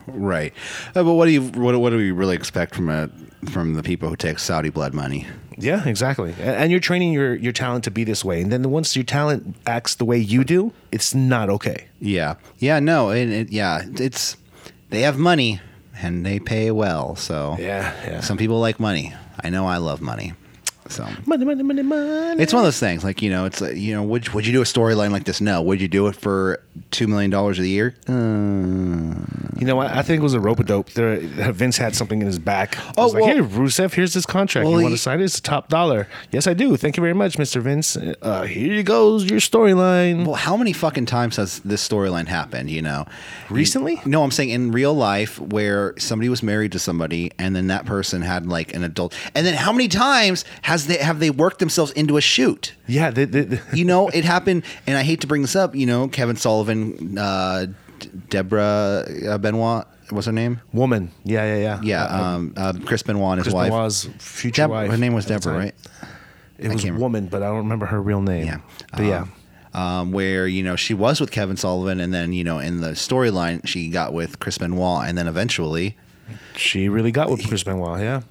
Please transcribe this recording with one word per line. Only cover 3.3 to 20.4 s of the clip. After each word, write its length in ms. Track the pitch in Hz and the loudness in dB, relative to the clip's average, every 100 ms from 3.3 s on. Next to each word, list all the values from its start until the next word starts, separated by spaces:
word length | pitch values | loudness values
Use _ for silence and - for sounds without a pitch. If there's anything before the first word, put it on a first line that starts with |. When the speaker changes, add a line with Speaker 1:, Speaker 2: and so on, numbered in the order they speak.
| - 87 | -14 -8
Speaker 1:
from 240 | 92 82 | -4 -2
the 100 | 78 | -2
people 240 | 80 87 80 | -2 -4 -4
who 80 | 82 | -4
take 240 | 82 76 | -4 -4
Saudi 300 | - 80 78 | -2 -2 -2
blood 240 | 78 69 | -2 -4
money? 340 | 73 67 69 - - - - | -4 -4 -6 -8 -14 -18 -6
Speaker 2:
Yeah, 280 | 107 202 143 | -2 0 0
exactly. 480 | 101 127 135 87 85 | -2 -2 -2 -6 -4
A-, 160 | 104 120 | -4 0
and 120 | 160 | 2
you're 80 | 180 | 2
training 320 | 175 180 175 | 2 0 2
your, 240 | 151 135 117 | 2 0 0
your 160 | 120 | -2
talent 320 | 120 127 123 117 | -2 -2 -2 -4
to 60 | |
be 140 | 104 110 | -2 -2
this 180 | 104 | -2
way, 180 | 92 85 | -2 -2
and 80 | 95 | 0
then 180 | 123 131 | 0 0
once 240 | 151 156 135 | 0 0 -2
your 80 | |
talent 540 | 120 143 151 139 - - - | -2 0 0 0 -4 -8 -4
acts 280 | 117 - - | -2 -2 -2
the 100 | 117 | 2
way 120 | 120 | 2
you 280 | 104 123 135 | 4 2 4
do, 260 | 180 220 - - | 2 0 -4 -6
it's 200 | 113 - | -4 0
not 360 | 135 131 123 101 | 2 4 2 2
okay. 380 | 101 - - - - | 0 -2 -6 -12 -6
Speaker 1:
Yeah. 360 | 101 92 76 - - - | -2 0 0 -4 -12 -2
Yeah. 200 | 131 151 | 2 4
No. 300 | 147 160 107 | 4 4 2
And 240 | 117 120 | 2 0
it, 180 | 107 113 | -2 -2
yeah, 320 | 107 95 78 - - | 0 0 -2 -4 -4
it's, 420 | 127 - - - - - - - - | -4 -2 -6 -8 -18 -20 -20 -20 -6
they 100 | 107 | 0
have 160 | 139 135 | 2 4
money 420 | 175 165 120 95 - - - - | 4 4 2 -2 -8 -20 -20 -8
and 240 | 87 87 92 | -6 -4 -2
they 140 | 101 | -4
pay 320 | - 110 110 | -2 0 0
well. 460 | 110 101 80 65 - | 0 0 -2 -4 -6
So 400 | - 78 73 85 | -6 -4 -4 -6
Speaker 2:
Yeah, 340 | 90 98 95 - - | -6 -4 -6 -8 -8
yeah. 140 | 82 | -6
Speaker 1:
some 160 | - 98 | -4 -2
people 220 | 110 113 | 0 2
like 180 | 113 - | 0 0
money. 340 | 110 90 73 - - - | 0 -2 -4 -12 -18 -10
I 60 | 87 | -4
know 160 | 92 92 | -2 0
I 80 | 87 | -2
love 220 | 82 71 | -2 -4
money. 340 | 69 55 53 - | -6 -8 -10 -12